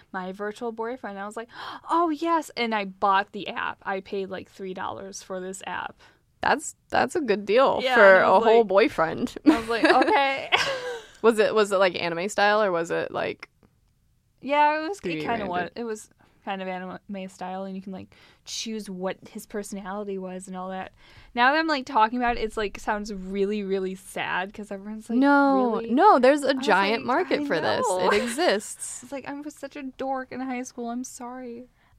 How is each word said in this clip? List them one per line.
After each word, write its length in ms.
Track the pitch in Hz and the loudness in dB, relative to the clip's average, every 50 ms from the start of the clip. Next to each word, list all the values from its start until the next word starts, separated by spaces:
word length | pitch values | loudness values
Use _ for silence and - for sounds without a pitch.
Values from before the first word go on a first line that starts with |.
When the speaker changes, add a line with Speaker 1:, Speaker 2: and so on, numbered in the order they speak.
| - _ | -20 _
Speaker 1:
"My 220 | - 190 185 185 190 | -10 -8 -8 -8 -8
virtual 400 | 202 202 208 208 - 247 233 226 | -6 -8 -8 -6 -6 -8 -8 -6
boyfriend." 440 | 226 226 226 247 262 - 208 202 196 | -6 -8 -8 -8 -8 -10 -12 -12 -10
I 80 | 196 | -12
was 120 | 208 214 226 | -10 -10 -12
like, 100 | 226 240 - - - - | -12 -14 -14 -14 -14 -14
<gasps> 220 | - 294 - - | -14 -14 -6 -2
"Oh, 200 | 311 330 349 339 | 0 2 2 2
yes," 420 | 311 294 330 330 339 320 294 - - - | 0 -2 0 0 0 0 -2 -4 -4 -4
and 180 | 240 226 226 | -2 -2 0
I 80 | 214 202 | -2 -4
bought 480 | 196 190 - - 202 196 190 202 - | -4 -4 0 2 4 4 4 2 0
the 160 | - 214 - - | -6 -10 -10 -8
app. 300 | 214 - - - - - - | -8 -6 -6 -6 -8 -8 -6
I 180 | - 196 190 | -6 -6 -6
paid, 280 | 190 - - 202 190 185 | -6 -6 -6 -6 -6 -6
like, 200 | 190 175 196 - | -8 -10 -10 -14
three 240 | _ - 202 190 185 | _ -14 -12 -10 -10
dollars 500 | 190 185 - - - 196 190 196 - - | -8 -8 -8 -8 -10 -12 -14 -14 -16 -12
for 160 | - 190 185 | -10 -10 -8
this 240 | 180 185 190 - - | -8 -10 -10 -10 -10
app. 300 | - 180 - - - - _ - - _ _ _ _ _ _ | -10 -8 -8 -8 -10 -12 _ -20 -20 _ _ _ _ _ _
Speaker 2:
That's, 340 | - - 214 247 - - - - _ _ | 0 2 2 2 0 -6 -14 -16 _ _
that's 260 | - - 220 247 - | 0 0 0 0 0
a 60 | 359 | -4
good 240 | 302 233 202 202 202 | -2 0 -2 -2 0
deal 340 | 202 196 240 277 240 190 - | 2 4 4 6 6 4 2
Speaker 1:
Yeah, 140 | 226 262 254 | 0 2 6
Speaker 2:
for 60 | 240 208 196 190 185 | 8 10 10 10 10
Speaker 1:
and 80 | - | 8
I 20 | - | 6
Speaker 2:
a 60 | 185 | 6
Speaker 1:
was 100 | 190 226 | 6 6
Speaker 2:
whole 200 | 226 220 233 233 | 6 6 6 6
Speaker 1:
like, 40 | 202 | 6
Speaker 2:
boyfriend. 680 | 190 196 226 302 - - 160 160 165 110 - 254 - - - | 4 4 4 4 2 0 -2 -2 -2 -4 -6 -6 -6 0 2
Speaker 1:
I 120 | 285 311 - | 2 4 4
was 120 | 226 226 | 0 -2
like, 160 | 233 226 202 | 0 2 4
Speaker 2:
<laughs> 160 | 302 339 - - | 4 6 6 4
Speaker 1:
"Okay." 460 | - 427 349 277 269 269 277 - - - - - 539 539 508 494 494 | 4 4 2 2 2 0 -2 -2 0 0 0 0 -2 -4 -6 -6 -8
<laughs> 340 | 480 466 427 - - - | -10 -12 -14 -18 -14 2
Speaker 2:
Was 180 | - 220 233 214 | 2 4 4 6
it, 160 | 214 180 - | 2 2 4
was 160 | 214 214 196 | 2 2 2
it, 60 | 202 185 | 4 4
like, 180 | 196 185 170 | 4 2 2
anime 320 | - - 170 165 165 175 202 | 0 -2 -2 -2 -4 -4 -4
style, 340 | - - 202 208 208 214 | 0 0 2 4 4 4
or 120 | 220 202 180 | 2 2 0
was 180 | 165 170 170 | 0 -2 -2
it, 200 | 165 165 - - | -2 -4 -4 -4
like, 360 | - - - - - - - - _ _ _ _ _ _ _ _ _ _ _ _ _ _ _ _ _ _ | -4 -4 -4 -4 -6 -8 -14 -20 _ _ _ _ _ _ _ _ _ _ _ _ _ _ _ _ _ _
Speaker 1:
Yeah, 380 | - 247 285 294 294 294 302 311 311 | -6 -2 0 2 2 2 2 0 -4
it 60 | 320 | -6
was, 80 | 403 392 | -8 -8
it 40 | - | -6
Speaker 2:
three 120 | 190 165 | -6 -6
D 60 | - | -4
Speaker 1:
kinda 240 | 302 - 233 226 208 | -4 -4 -4 -4 -4
was. 120 | 190 175 180 | -4 -4 -4
Speaker 2:
rendered? 120 | 175 - - - | -6 -6 -8 -10
Speaker 1:
It 60 | 240 | -8
was 240 | 233 220 220 - - _ _ _ _ _ _ _ | -8 -8 -10 -12 -18 _ _ _ _ _ _ _
kind 200 | - 196 190 190 | -10 -8 -8 -6
of 40 | 185 | -8
anime 600 | 185 180 185 185 180 - - - 202 196 190 185 | -8 -8 -8 -10 -12 -14 -14 -12 -12 -12 -12 -12
style, 360 | 190 - 185 185 185 190 196 | -12 -12 -10 -10 -8 -8 -10
and 100 | 196 190 | -10 -10
you 60 | 190 190 | -12 -12
can, 80 | 202 | -12
like, 240 | 190 180 196 - _ _ - _ _ _ _ | -14 -14 -16 -18 _ _ -20 _ _ _ _
choose 440 | - - - - 233 220 220 202 196 | -12 -10 -10 -8 -8 -8 -10 -10 -10
what 280 | 190 180 180 185 185 - - - | -10 -8 -6 -6 -8 -8 -12 -16
his 160 | - 220 202 | -16 -16 -16
personality 720 | - - 214 202 - - 196 202 185 190 208 214 202 196 190 | -10 -10 -10 -10 -8 -10 -12 -10 -10 -8 -8 -8 -8 -8 -8
was 300 | 185 185 180 185 185 190 | -8 -10 -10 -12 -12 -12
and 100 | 185 185 | -12 -10
all 120 | 180 185 | -10 -8
that. 220 | 190 190 190 - - _ - - - - - - _ | -8 -10 -10 -12 -16 _ -20 -20 -20 -20 -20 -8 _
Now 160 | 240 240 262 | 4 4 4
that 80 | 285 311 | 4 4
I'm, 80 | 320 320 | 2 0
like, 180 | 302 269 254 | 0 -2 -4
talking 320 | - 277 247 214 220 233 247 | -2 2 4 4 4 2 0
about 200 | 247 240 240 - | 0 0 0 0
it, 40 | |
it's, 160 | - 214 - - | -2 -4 -4 -4
like, 220 | 214 196 202 - | -4 -4 -6 -6
sounds 340 | - - 220 208 208 208 214 | -4 -4 -4 -4 -4 -6 -10
really, 480 | 190 185 185 190 202 196 196 214 214 | -10 -8 -6 -2 -2 0 0 0 -2
really 320 | 202 190 190 196 185 185 190 | -2 -2 -2 -2 -2 -4 -6
sad 580 | 185 - - - 180 156 139 156 175 185 196 | -8 -12 -12 -8 -6 -4 -2 -2 -4 -4 -6
'cause 200 | - - 208 208 | -8 -12 -12 -12
everyone's 360 | 202 196 196 208 214 220 214 - | -12 -12 -10 -12 -12 -12 -6 -2
like, 80 | 226 240 | 2 4
Speaker 2:
No, 540 | 269 285 285 285 285 277 277 269 254 240 220 | 4 6 6 6 6 6 4 4 2 2 0
Speaker 1:
"Really?" 160 | 202 226 226 | -2 -2 0
Speaker 2:
no, 260 | 214 262 359 427 381 285 | 2 6 6 8 8 8
there's 240 | 240 254 285 302 285 | 8 6 6 6 2
a 60 | 262 | 0
Speaker 1:
I 40 | 277 | 0
was 100 | 262 254 | 0 2
Speaker 2:
giant 400 | 220 196 180 196 196 220 - - | 2 4 4 4 2 0 -2 0
Speaker 1:
like, 100 | 233 247 | 0 0
Speaker 2:
market 260 | 311 370 - 294 294 | 0 0 0 -2 -2
Speaker 1:
"I 40 | 294 | 0
Speaker 2:
for 140 | 285 202 160 | -2 -2 0
this. 240 | - - - - 523 466 | 0 0 0 0 0 0
Speaker 1:
know." 120 | - - - - | 0 2 2 2
Speaker 2:
It 40 | - 208 - | 2 2 0
exists. 600 | 240 226 262 349 339 208 202 - - - - - - - - | -2 -2 0 2 2 2 0 -2 -6 -12 -12 -12 -12 -12 -14
Speaker 1:
<laughs> 40 | - | -14
It's 80 | 247 | -12
like, 160 | - 277 - - | -12 -10 -8 -8
"I 60 | 285 285 | -10 -10
was 140 | 294 302 285 | -10 -12 -14
such 220 | - - 277 - | -14 -16 -14 -12
a 80 | 294 285 | -12 -12
dork 480 | 262 254 - 262 269 269 262 254 254 | -12 -8 -8 -6 -4 -4 -6 -6 -8
in 80 | - 240 | -10 -8
high 240 | 262 262 254 247 254 | -8 -6 -6 -6 -8
school. 260 | 254 - - 240 233 | -8 -10 -10 -8 -8
I'm 140 | 233 247 254 | -8 -8 -8
sorry." 640 | - - - 254 240 247 254 254 247 233 233 254 247 _ _ _ _ _ | -10 -12 -14 -14 -14 -12 -12 -12 -12 -14 -14 -16 -18 _ _ _ _ _